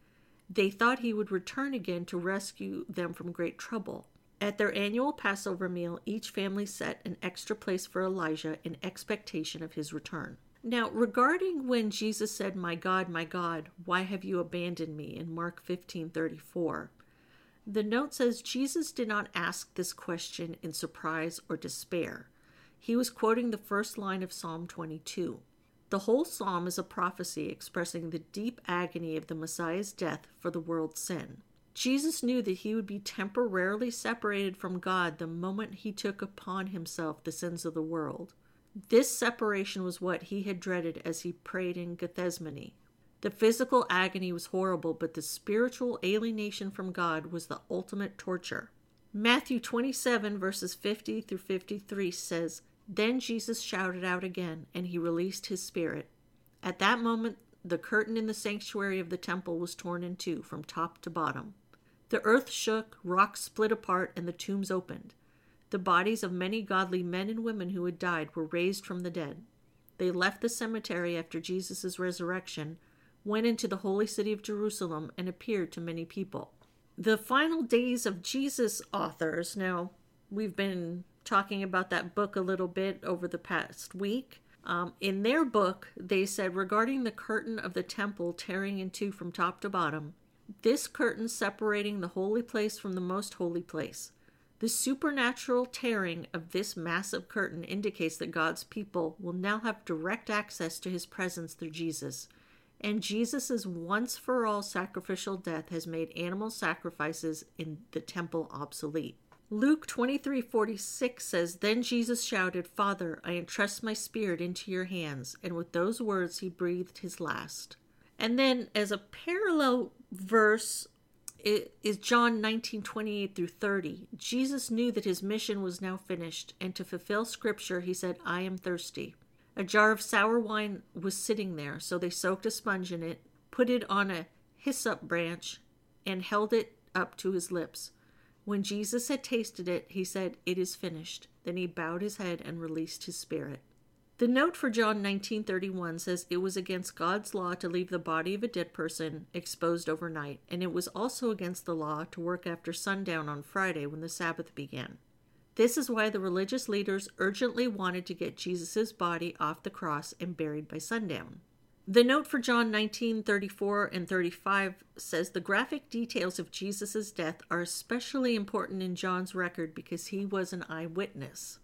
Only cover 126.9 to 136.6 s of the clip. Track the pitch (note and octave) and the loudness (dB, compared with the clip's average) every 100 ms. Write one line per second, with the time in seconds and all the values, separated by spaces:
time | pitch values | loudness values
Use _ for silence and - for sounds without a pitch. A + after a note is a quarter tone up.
126.9 | F3+ - G#3 A#3 - A3 G#3 - F3+ F3+ | -6 0 0 0 -2 -2 -2 -2 -2 -2
127.9 | F#3 F#3 F3 F3 F3 F#3 F#3 F#3 F3 - | -2 -2 -4 -2 -2 -2 -4 -4 -4 -4
128.9 | - C#3 - _ _ _ - F#3 G#3 G#3+ | -8 -10 -12 _ _ _ -6 4 8 8
129.9 | G#3+ - G#3+ G#3+ A#3 G#3+ G#3+ G#3 G3 - | 6 4 4 6 4 2 0 -2 -4 -10
130.9 | - F#3+ F#3+ - A3 F#3+ D#3+ C#3+ C#3+ - | -4 -4 -2 0 0 0 -4 -6 -6 -2
131.9 | F3+ F3 F3 F#3 F#3+ A3 - A3+ F#3+ F3+ | 0 0 0 0 2 0 -2 0 0 -2
132.9 | E3+ E3 E3+ - - _ - B3 B3 - | -4 -4 -8 -14 -20 _ 4 6 6 4
133.9 | G3 G3 E3+ E3 _ _ _ C#4+ C4+ A#3 | 2 4 0 -6 _ _ _ -2 0 0
134.9 | - - E3+ E3+ E3+ - - _ _ _ | -2 0 0 0 -4 -8 -12 _ _ _
135.9 | _ - F#3 F#3 G#3 G#3+ A3+ | _ -4 -4 0 2 4 4